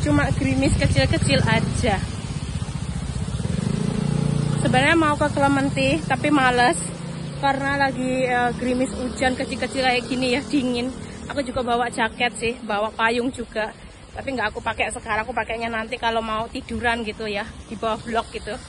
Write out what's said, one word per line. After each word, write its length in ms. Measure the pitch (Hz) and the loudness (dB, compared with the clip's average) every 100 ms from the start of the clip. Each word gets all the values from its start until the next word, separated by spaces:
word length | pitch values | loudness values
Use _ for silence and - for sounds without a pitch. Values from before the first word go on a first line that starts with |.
Cuma 240 | 294 294 277 269 | 4 4 4 2
gerimis 400 | 269 269 277 - | 2 2 2 4
kecil-kecil 640 | 277 269 269 330 - 269 233 | 4 4 4 2 4 4 4
aja. 480 | 226 - - 247 190 - - - - - - - - - - - - - - - - - - - - - - - - - - | 2 2 0 0 0 -2 -6 -6 -6 -6 -6 -6 -6 -6 -6 -4 -4 -4 -4 -2 0 0 0 0 0 0 2 2 0 0 2
Sebenarnya 400 | - 247 277 330 | 4 4 6 6
mau 160 | 311 294 | 4 4
ke 160 | 294 | 2
Clementi, 640 | 294 277 277 277 269 262 311 | 4 4 4 2 2 2 2
tapi 240 | - 262 302 | 0 0 4
males 480 | 294 254 247 247 - - - - - - - | 4 4 6 4 4 -4 -8 -8 -8 -8 -2
karena 400 | 277 269 277 277 | 0 0 0 2
lagi, 480 | 277 247 254 254 254 | 0 0 -2 0 2
eh, 240 | 247 240 233 | 2 2 0
gerimis 320 | 247 247 262 - | 0 0 0 -2
hujan 320 | 254 220 262 254 | -6 0 0 0
kecil-kecil 400 | 269 254 254 269 | -4 -4 -4 0
kayak 240 | 254 247 | 2 2
gini 320 | 240 247 254 247 | 0 -2 2 0
ya, 80 | |
dingin. 480 | - 285 254 240 247 247 - - - | 2 0 2 0 -2 -6 -12 -12 -8
Aku 80 | 254 | -6
juga 240 | 262 262 | -4 -2
bawa 240 | 240 240 240 | 0 0 0
jaket 480 | 233 220 - 240 233 | 0 -2 2 -2 0
sih, 180 | 233 247 220 | -4 -4 -4
bawa 240 | 202 214 | -2 -2
payung 400 | 208 226 240 240 | 0 2 2 -2
juga. 400 | 247 233 220 208 - - - - | -4 -6 -4 -6 -8 -18 -20 -16
Tapi 240 | - 214 262 | -10 -6 -2
nggak 160 | 214 | -2
aku 80 | 220 | -2
pakai 320 | 226 214 220 | -6 -2 -2
sekarang, 320 | 240 226 214 | -4 -4 -2
aku 80 | 220 | -2
pakainya 400 | 233 220 226 233 | -2 -2 -4 -4
nanti 240 | 226 220 240 | -4 -4 -2
kalau 240 | 233 226 | 0 0
mau 320 | 220 214 233 | 0 -4 -4
tiduran 560 | 262 - 226 240 233 220 | -6 -8 -2 0 0 -2
gitu 160 | 202 | -6
ya, 240 | 220 202 226 - - | -6 -6 -6 -10 -12
di 80 | 208 | -4
bawah 160 | 226 220 | -2 -2
blok 240 | 233 220 220 220 | -2 -2 -2 -8
gitu. 240 | 214 240 | -8 -10